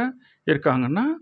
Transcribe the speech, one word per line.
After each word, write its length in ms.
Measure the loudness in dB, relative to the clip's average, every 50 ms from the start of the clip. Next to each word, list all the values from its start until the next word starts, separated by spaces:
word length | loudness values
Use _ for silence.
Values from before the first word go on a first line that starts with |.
| -2 -2 -4 -10 _ _ _ _ -2
இருக்காங்கன்னா, 580 | -2 -2 2 2 2 2 2 0 0 0 0 0 0 -2 -4